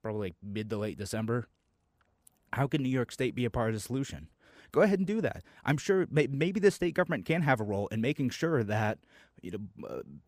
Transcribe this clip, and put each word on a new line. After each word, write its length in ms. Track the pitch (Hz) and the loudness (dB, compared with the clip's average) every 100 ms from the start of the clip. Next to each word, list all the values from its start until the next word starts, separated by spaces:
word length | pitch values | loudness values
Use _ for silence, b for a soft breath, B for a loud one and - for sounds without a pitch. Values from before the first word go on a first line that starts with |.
probably 340 | 113 107 98 87 | -6 -4 -6 -8
mid 280 | 101 104 107 | -8 -6 -4
to 80 | 107 | -4
late 200 | 107 71 | -4 -4
December. 500 | 98 110 110 120 117 _ _ _ _ _ _ _ _ _ _ | -6 -4 0 -2 -4 _ _ _ _ _ _ _ _ _ _
How 140 | - 139 | -2 0
can 160 | - | 2
New 60 | 131 | 2
York 240 | 131 117 | 2 0
State 200 | - 127 | 0 -2
be 120 | - 120 | 0 0
a 40 | |
part 200 | 120 113 | 2 0
of 60 | 110 | 0
the 40 | |
solution? 480 | - 131 139 80 78 _ B B B | -2 -4 -4 -8 -14 _ B B B
Go 80 | 143 | 4
ahead 180 | 202 190 | 4 4
and 80 | 185 | 2
do 140 | 220 | 0
that. 200 | 151 - B B | 0 -4 B B
I'm 140 | - 147 | 0 2
sure 280 | - 190 165 | 4 2 4
may-, 160 | 147 143 | 2 2
maybe 320 | 139 165 196 | 2 0 2
the 100 | 196 | 0
state 240 | - 175 | 0 0
government 320 | - 175 143 - | 0 0 -2 0
can 180 | 165 | 2
have 180 | 147 123 | 4 2
a 20 | |
role 240 | 104 98 101 | 2 -2 -2
in 140 | 113 | 0
making 300 | 120 147 131 | 0 0 -2
sure 300 | - 160 147 | 0 0 2
that, 380 | 104 104 107 - b b b _ | 2 2 0 -2 b b b _
you 100 | 90 | -10
know, 360 | 101 104 107 - | -10 -10 -12 -10
uh, 140 | 62 - 71 | -10 -10 -16